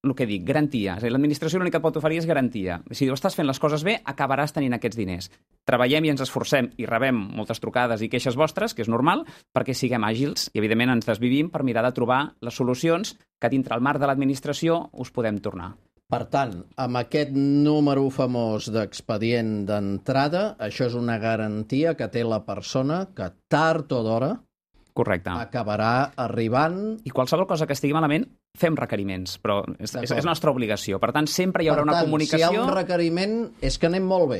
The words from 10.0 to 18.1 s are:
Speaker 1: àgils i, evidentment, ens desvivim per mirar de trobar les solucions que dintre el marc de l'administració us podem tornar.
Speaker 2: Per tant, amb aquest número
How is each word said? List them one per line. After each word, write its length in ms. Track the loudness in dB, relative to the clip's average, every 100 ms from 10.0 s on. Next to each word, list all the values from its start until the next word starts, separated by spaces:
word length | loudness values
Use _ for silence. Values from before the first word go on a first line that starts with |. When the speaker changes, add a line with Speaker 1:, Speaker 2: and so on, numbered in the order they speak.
Speaker 1:
àgils 460 | 0 0 -2 -2 -4
i, 60 | -2
evidentment, 320 | 0 2 4
ens 160 | 2 0
desvivim 400 | 0 2 0 0
per 140 | -2
mirar 220 | -2 0 0
de 80 | 0
trobar 220 | 0 0 -2 _
les 80 | -12 -2
solucions 540 | -2 0 2 0 -2 -10 _ _
que 80 | 0
dintre 300 | 0 0 0
el 20 |
marc 160 | 0 2
de 60 | 0
l'administració 800 | 2 0 -2 -4 -2 0 0 -4
us 160 | -12 -8
podem 320 | -2 -2 -2
tornar. 320 | -6 -8 -12 -14 _ _ _
Speaker 2:
Per 140 | -4 -2
tant, 240 | -2 -2 -4 -14 -6
amb 240 | -4 -2
aquest 320 | -2 0 0
número 720 | 2 4 4 4 4 4 4 2